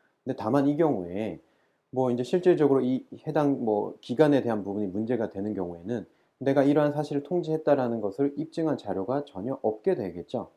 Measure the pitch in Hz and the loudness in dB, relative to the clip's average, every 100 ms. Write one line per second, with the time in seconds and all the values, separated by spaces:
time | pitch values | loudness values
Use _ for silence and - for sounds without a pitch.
0 | _ _ 127 131 110 139 139 147 160 110 | _ _ -10 -6 0 2 2 2 2 0
1 | 87 95 107 78 - _ _ _ _ 127 | -4 -6 -6 -8 -14 _ _ _ _ -2
2 | 127 120 123 180 180 156 143 135 127 127 | 0 0 0 2 4 6 6 4 2 -2
3 | - 123 - 156 143 135 113 104 101 - | -4 -12 -4 0 2 2 0 0 -2 -8
4 | - 120 151 139 117 107 98 98 101 98 | -4 4 6 4 2 -2 -4 -4 -4 -2
5 | 113 120 104 98 104 95 87 85 90 120 | -2 -2 -2 -4 -6 -4 -6 -8 -6 -6
6 | 90 _ _ _ 131 139 135 147 147 143 | -8 _ _ _ 0 4 4 4 2 0
7 | 143 143 143 180 160 156 156 143 123 117 | -4 -6 -2 -4 -2 -2 2 2 2 -2
8 | 104 - 143 - - - 160 123 104 92 | -4 -2 -2 -2 -8 -4 -2 -2 -4 -4
9 | 95 139 - 92 113 135 - - 196 175 | -4 -4 -6 -8 -8 -4 -4 -2 -2 -2
10 | 95 85 - 120 - | -4 -10 -8 -8 -8